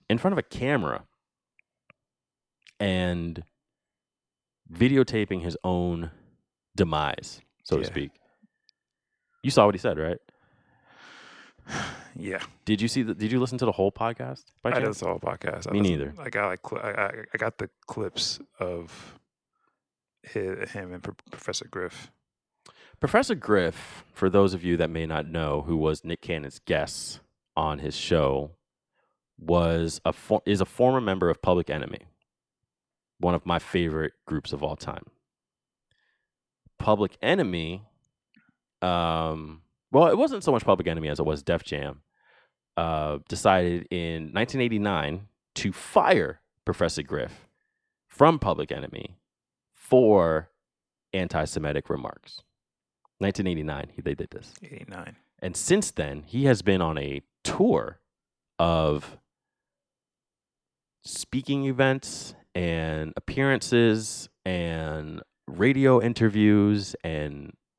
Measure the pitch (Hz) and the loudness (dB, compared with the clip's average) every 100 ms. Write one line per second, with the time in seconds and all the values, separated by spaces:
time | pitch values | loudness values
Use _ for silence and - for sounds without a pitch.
0 | - 117 185 170 - - 123 143 76 50 | -4 0 0 0 -4 -4 0 0 0 -4
1 | - _ _ _ _ _ _ _ _ _ | -10 _ _ _ _ _ _ _ _ _
2 | _ _ _ _ _ _ _ - 101 92 | _ _ _ _ _ _ _ -4 -2 0
3 | 90 87 85 78 80 _ _ _ _ _ | 0 -2 -6 -8 -14 _ _ _ _ _
4 | _ _ _ _ _ _ - 82 123 139 | _ _ _ _ _ _ -16 2 4 6
5 | 123 110 104 92 85 76 92 90 90 82 | 4 0 -2 -2 -4 -4 -2 0 0 -2
6 | 82 - _ _ _ _ _ - 85 76 | -6 -12 _ _ _ _ _ 0 2 2
7 | 73 - - - _ _ - 69 - - | -2 -4 -12 -18 _ _ -4 -2 -2 -6
8 | 69 - _ _ _ _ _ _ _ _ | -8 -12 _ _ _ _ _ _ _ _
9 | _ _ _ _ 135 - 104 95 120 76 | _ _ _ _ 4 8 8 6 -2 -2
10 | 80 90 - _ _ _ _ _ _ - | -4 -6 -10 _ _ _ _ _ _ -20
11 | - - - - - _ - - - - | -20 -20 -20 -20 -20 _ -12 -10 -10 -12
12 | - - 98 95 - - - 107 113 139 | -18 -12 -8 -8 -10 -8 -2 0 2 0
13 | 110 95 107 123 123 127 120 - 95 - | -2 -2 -2 0 0 0 0 2 0 0
14 | 113 117 127 131 _ _ 123 123 110 104 | -4 -6 -10 -12 _ _ -2 0 -2 -2
15 | 90 87 92 92 - - - 101 98 80 | -4 -4 -6 -6 -6 -8 -2 0 2 0
16 | 69 78 - 104 101 92 - - 110 101 | -4 -10 -6 -4 -4 -4 -10 -8 -6 -4
17 | 101 113 110 - 113 - - _ - - | -4 -6 -10 -4 -4 -4 -10 _ -14 -8
18 | 98 - - - - - 90 85 85 - | -8 -6 -6 -8 -14 -8 -6 -6 -10 -18
19 | - - _ _ _ _ _ _ _ _ | -20 -20 _ _ _ _ _ _ _ _
20 | _ _ - 107 95 95 95 101 90 90 | _ _ -10 -6 -6 -6 -8 -10 -12 -12
21 | - - - - - 87 - 92 90 - | -12 -14 -18 -14 -10 -10 -10 -10 -10 -12
22 | - _ _ _ _ _ - - - _ | -20 _ _ _ _ _ -20 -20 -20 _
23 | 147 220 269 185 - 104 85 - - - | 2 2 2 -2 2 2 2 -2 -12 -20
24 | - - 95 98 98 92 87 85 82 82 | -20 -2 2 6 4 2 0 0 0 -2
25 | 80 78 76 82 78 73 76 80 78 78 | -4 -4 -4 -4 -2 -2 0 0 0 -2
26 | 82 82 - 80 71 - - 78 73 - | -6 -8 -6 -6 -8 -10 -2 -2 -2 -8
27 | - - _ _ _ - 78 73 73 - | -12 -16 _ _ _ -4 -2 -4 -6 -6
28 | - 85 67 67 76 - _ _ _ _ | 0 2 2 0 -4 -12 _ _ _ _
29 | _ _ _ - 80 87 85 82 82 - | _ _ _ -10 0 2 4 2 -2 -2
30 | 82 - - 104 - 101 95 - 127 131 | -4 -4 0 0 2 0 0 2 4 4
31 | 107 92 87 78 - 90 82 73 - - | 0 0 0 2 2 2 0 -6 -6 -10
32 | - _ _ _ _ _ _ _ _ _ | -16 _ _ _ _ _ _ _ _ _
33 | _ _ 87 85 87 85 - 90 82 78 | _ _ 0 0 0 -2 0 0 0 -2
34 | 80 - - 76 - 71 73 78 - - | -4 -8 -8 -6 -6 -6 -6 -6 -10 -12
35 | - _ _ _ _ _ _ _ _ _ | -14 _ _ _ _ _ _ _ _ _
36 | _ _ _ _ _ _ _ - - 104 | _ _ _ _ _ _ _ -4 2 2
37 | 98 - 117 190 117 87 80 95 110 _ | 2 -2 0 0 0 -2 -6 -8 -14 _
38 | _ _ _ _ _ _ _ _ 90 87 | _ _ _ _ _ _ _ _ -2 0
39 | 85 82 82 80 78 80 _ _ _ 131 | 0 0 -2 -6 -10 -16 _ _ _ 6
40 | 170 202 294 226 160 120 - 92 85 82 | 6 6 2 0 0 2 4 2 0 -4
41 | 78 76 76 73 71 85 - 73 69 71 | -4 -2 -2 -2 -2 -2 -2 -8 -8 -12
42 | _ _ _ _ _ _ _ - 85 78 | _ _ _ _ _ _ _ -4 -2 -2
43 | 76 73 - 98 107 95 87 87 - 90 | -4 -6 -8 0 4 4 4 -2 -4 -6
44 | 85 82 78 101 120 135 120 107 104 87 | -4 -6 -4 -2 -2 0 0 0 0 0
45 | 73 87 104 _ _ - 101 - - 202 | -2 -6 -10 _ _ -6 -6 -6 0 2
46 | - 160 73 - _ _ - 87 85 - | 4 4 2 -6 _ _ -6 0 0 -2
47 | 69 73 64 - _ _ _ _ _ _ | -6 -6 -6 -10 _ _ _ _ _ _
48 | _ - 151 156 101 78 73 - 67 - | _ 6 6 6 2 -2 -4 -6 -8 -10
49 | - - _ _ _ _ _ _ - 131 | -14 -16 _ _ _ _ _ _ 4 6
50 | 113 101 82 80 82 _ _ _ _ _ | 8 6 4 0 -4 _ _ _ _ _
51 | _ 95 90 80 80 - 76 73 - 69 | _ -6 -2 -2 -2 -4 -4 -4 -4 -6
52 | 62 - - - _ _ _ _ _ _ | -8 -12 -20 -20 _ _ _ _ _ _
53 | _ - 98 95 92 82 76 71 - - | _ -2 -2 0 -2 -2 -4 -6 -10 -8
54 | 71 71 - - - - - - - 92 | -6 -6 -8 -14 -18 -20 -20 -20 -16 -16
55 | 82 - _ _ 90 85 - 196 - - | -18 -20 _ _ -8 -4 2 2 2 -4
56 | 73 71 - 120 139 107 95 95 82 76 | -6 -8 -6 2 4 4 2 2 2 -2
57 | 71 69 - _ - - 220 71 - - | -4 -8 -12 _ -6 2 4 2 0 -10
58 | _ _ _ _ _ - 85 82 78 73 | _ _ _ _ _ 0 2 4 2 0
59 | - - _ _ _ _ _ _ _ _ | -4 -18 _ _ _ _ _ _ _ _
60 | _ _ _ _ _ _ _ _ _ _ | _ _ _ _ _ _ _ _ _ _
61 | - - - 135 135 139 135 127 135 135 | -14 -12 -8 -6 -4 -2 -2 2 2 2
62 | - - - - _ 90 87 82 80 78 | -4 -12 -14 -18 _ -4 -2 -2 -2 -4
63 | 78 - - 131 135 135 - 120 117 110 | -6 -8 -6 0 2 2 4 6 6 4
64 | 107 - - _ 95 90 85 80 78 78 | -2 -12 -14 _ -6 -4 -2 -4 -6 -6
65 | 76 78 - _ - 78 117 135 135 123 | -8 -12 -16 _ -10 2 4 6 6 6
66 | 117 117 113 104 104 104 104 104 98 - | 4 4 4 6 6 8 6 2 -2 -8
67 | 82 78 76 71 71 - _ | -6 -4 -4 -8 -14 -18 _